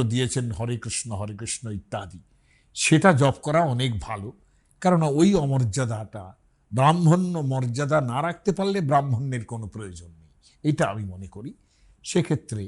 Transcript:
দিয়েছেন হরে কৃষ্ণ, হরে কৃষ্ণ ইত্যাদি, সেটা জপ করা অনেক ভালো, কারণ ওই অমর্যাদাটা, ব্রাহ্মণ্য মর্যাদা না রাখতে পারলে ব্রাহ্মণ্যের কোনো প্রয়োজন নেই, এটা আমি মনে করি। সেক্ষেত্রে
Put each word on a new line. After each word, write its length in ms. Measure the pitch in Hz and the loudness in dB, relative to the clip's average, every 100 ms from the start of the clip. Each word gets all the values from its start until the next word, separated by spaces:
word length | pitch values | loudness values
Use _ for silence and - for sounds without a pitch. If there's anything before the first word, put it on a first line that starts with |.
দিয়েছেন 400 | 120 120 123 135 120 | 0 0 -2 -2 -4
হরে 240 | 110 117 120 | -4 -6 -6
কৃষ্ণ, 300 | 113 - 117 | -6 -8 -8
হরে 200 | 98 104 104 | -8 -8 -10
কৃষ্ণ 280 | 113 - 117 | -10 -10 -8
ইত্যাদি, 480 | 104 - 110 95 90 _ _ _ _ _ - | -10 -8 -10 -10 -16 _ _ _ _ _ -4
সেটা 340 | - 156 190 | 4 6 6
জপ 240 | 139 139 - | 6 4 2
করা 200 | 151 156 165 | 0 0 2
অনেক 240 | 120 131 110 | 0 -2 -4
ভালো, 280 | - 107 101 - _ _ _ - | -6 -10 -10 -16 _ _ _ -4
কারণ 180 | 180 175 156 | 2 2 2
ওই 160 | 143 175 190 | 4 6 4
অমর্যাদাটা, 880 | 143 135 120 117 123 110 107 107 92 - _ _ - | 2 2 0 0 -4 -4 -8 -14 -16 -20 _ _ -8
ব্রাহ্মণ্য 600 | 117 143 170 165 175 180 170 | 2 4 6 6 4 2 -2
মর্যাদা 540 | 135 131 127 117 143 151 | -2 -2 -2 -2 0 0
না 160 | 127 123 | 0 -2
রাখতে 300 | 165 170 - | -4 -4 -4
পারলে 260 | 196 196 196 | -2 0 0
ব্রাহ্মণ্যের 640 | 143 143 139 117 139 127 | 2 2 2 -2 -2 -6
কোনো 220 | 107 117 104 | -8 -10 -10
প্রয়োজন 420 | 110 101 85 85 | -12 -12 -14 -20
নেই, 180 | 85 _ _ _ _ | -20 _ _ _ _
এটা 200 | 147 151 131 | -2 0 0
আমি 180 | 104 101 | -2 -8
মনে 220 | 92 95 | -10 -14
করি। 220 | 101 127 - _ _ _ _ | -14 -16 -18 _ _ _ _
সেক্ষেত্রে 580 | - 185 - 147 - 107 | -2 -2 0 -2 -4 -10